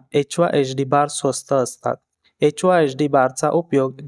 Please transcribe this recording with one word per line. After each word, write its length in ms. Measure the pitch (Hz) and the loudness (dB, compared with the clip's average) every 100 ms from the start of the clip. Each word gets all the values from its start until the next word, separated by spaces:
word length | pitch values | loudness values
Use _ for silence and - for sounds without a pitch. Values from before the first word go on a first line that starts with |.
| _ | _
एचवायएचडी 720 | 147 143 - 170 147 135 131 | -2 -2 0 0 0 -2 -2
बार 240 | 135 143 147 | -2 0 0
स्वस्त 460 | - 139 127 - | -2 -4 -4 -2
असतात. 420 | 139 123 - 120 - _ _ _ - | -2 -2 -4 -6 -6 _ _ _ -2
एचवायएचडी 680 | 151 151 185 180 151 135 147 | -2 0 2 2 2 0 0
बारचा 420 | 139 127 131 151 | 2 2 0 -2
उपयोग 440 | 151 170 139 131 135 | -2 0 0 0 -4